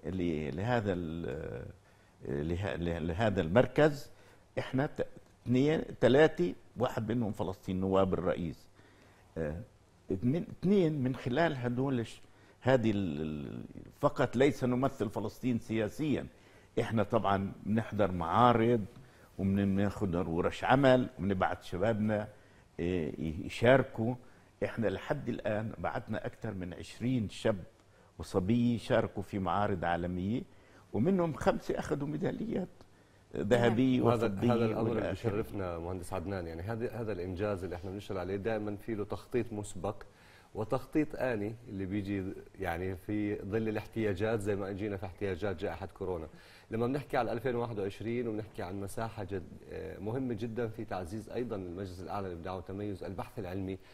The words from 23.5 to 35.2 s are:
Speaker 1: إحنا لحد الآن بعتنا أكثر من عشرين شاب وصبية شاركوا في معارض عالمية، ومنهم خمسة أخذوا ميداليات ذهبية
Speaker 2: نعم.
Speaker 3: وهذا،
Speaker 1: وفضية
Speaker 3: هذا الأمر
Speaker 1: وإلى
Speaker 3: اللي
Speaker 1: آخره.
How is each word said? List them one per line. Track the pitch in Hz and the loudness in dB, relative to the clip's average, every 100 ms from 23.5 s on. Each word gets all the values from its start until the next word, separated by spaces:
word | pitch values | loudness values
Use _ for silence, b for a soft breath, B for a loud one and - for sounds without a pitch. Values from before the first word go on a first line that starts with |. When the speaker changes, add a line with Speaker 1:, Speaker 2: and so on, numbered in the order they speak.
| - 113 131 127 - 113 127 b b b - | 4 6 8 6 -2 -2 -4 b b b -6
Speaker 1:
إحنا | 101 - 104 | -4 0 -2
لحد | 95 - 151 123 | -2 -4 -4 -4
الآن | 117 107 107 110 - | -4 -2 -2 -4 -4
بعتنا | 85 123 - 107 123 | -4 -4 -6 -6 -6
أكثر | - 113 | -8 -8
من | 98 90 | -6 -8
عشرين | 82 - - 117 127 98 | -10 -12 -6 -2 0 -2
شاب | - 113 95 82 _ b b b - | 0 0 0 -4 _ b b b -14
وصبية | 92 98 90 120 120 117 | -2 0 4 4 4 2
شاركوا | - 113 107 - | 4 2 2 -2
في | - 101 | -4 -2
معارض | 92 92 104 92 | 0 2 2 2
عالمية، | 85 85 87 90 95 123 - B B B B | 0 0 0 -2 -2 -2 -6 B B B B
ومنهم | 202 175 190 170 | 0 2 4 2
خمسة | 143 196 - - - | 2 0 0 -2 -4
أخذوا | - 151 143 | -2 -4 -2
ميداليات | 151 135 - 220 - 180 - - b b b b - | -2 -2 -4 -4 -4 -4 -10 -20 b b b b -4
ذهبية | 98 120 120 113 131 127 | 2 6 6 6 4 4
Speaker 2:
نعم. | 117 | 4
Speaker 3:
وهذا، | 117 113 | 4 2
Speaker 1:
وفضية | 98 120 | 2 2
Speaker 3:
هذا | 117 | 4
الأمر | 117 107 113 | 2 2 0
Speaker 1:
وإلى | 113 | 0
Speaker 3:
اللي | 85 | -2
Speaker 1:
آخره. | 92 | -2